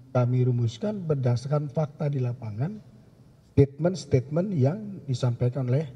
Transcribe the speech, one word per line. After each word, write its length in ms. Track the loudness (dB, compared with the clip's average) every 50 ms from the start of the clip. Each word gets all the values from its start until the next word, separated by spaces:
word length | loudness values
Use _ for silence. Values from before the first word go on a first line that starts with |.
| -20 -2
kami 320 | 2 2 2 4 4 2
rumuskan 640 | 4 2 2 2 2 0 -2 -2 -4 -4 -4 -4 -2
berdasarkan 640 | -2 0 0 2 2 0 0 0 0 0 0 0 -2
fakta 400 | -2 -2 -2 -2 -2 -4 -2 -2
di 100 | 0 0
lapangan, 600 | -2 -2 -2 -6 -8 -8 -4 -4 -4 -4 -4 -8 -14 -18 -20 -20 -20 -20 -20 -20 -20 -20 -20 -20 _ -2 _
statement-statement 960 | 4 4 4 2 0 -2 0 0 -2 -2 0 0 0 0 0 -2 -2 -2 0 2
yang 480 | 2 2 2 2 0 -6 -10 -12 -12 -6
disampaikan 640 | -6 -4 0 0 -2 0 0 0 -2 0 -2 0 0
oleh 160 | 0 0 0 -2 -8